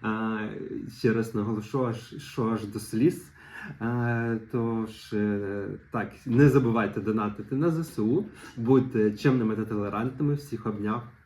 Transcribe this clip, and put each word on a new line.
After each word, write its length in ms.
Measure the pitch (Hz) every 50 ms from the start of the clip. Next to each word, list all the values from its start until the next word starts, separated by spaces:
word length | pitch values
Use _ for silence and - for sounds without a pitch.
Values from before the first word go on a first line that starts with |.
| -
Е, 460 | 110 110 110 113 110 110 107 107 104 - - - - - - - - - -
ще 160 | - 117 110
раз 220 | 113 107 110 -
наголошу, 500 | 107 101 107 113 107 104 - - 139 127 120
аж, 100 | 113 113 - - - 147
що 300 | - - - - 117 110
аж 160 | 113 104 104 101
до 120 | 101 107
сліз. 480 | - - - 107 127 170 - - - - - - - - - - - - - -
Е, 580 | - 117 120 120 120 120 117 117 117 117 117 110 107 -
тож, 640 | - 123 113 117 113 113 110 107 - - - - 110
е, 500 | 104 104 104 104 101 101 98 101 101 98 98 98 98 - -
так, 200 | - 120 104 104 - - -
не 240 | 135 117 123 147 143
забувайте 520 | 127 139 127 117 113 117 110 101 - 113
донатити 540 | 98 107 107 113 104 101 104 - 104 - 135
на 140 | 135 151 170
З 80 | 160 160
С 200 | 165 - - -
У. 260 | 107 110 127 180 214 - - - - - - 117
Будьте 540 | 113 117 135 131 117 - - 113 107 107
чемними 440 | 104 - - 143 131 127 113 110 107
та 100 | 107 107
толерантними. 680 | 104 107 104 101 101 101 123 113 127 127 - 151 143 143
Всіх 320 | 143 - - - 113 -
обняв. 380 | 113 104 101 101 107 113 120 120 - - - _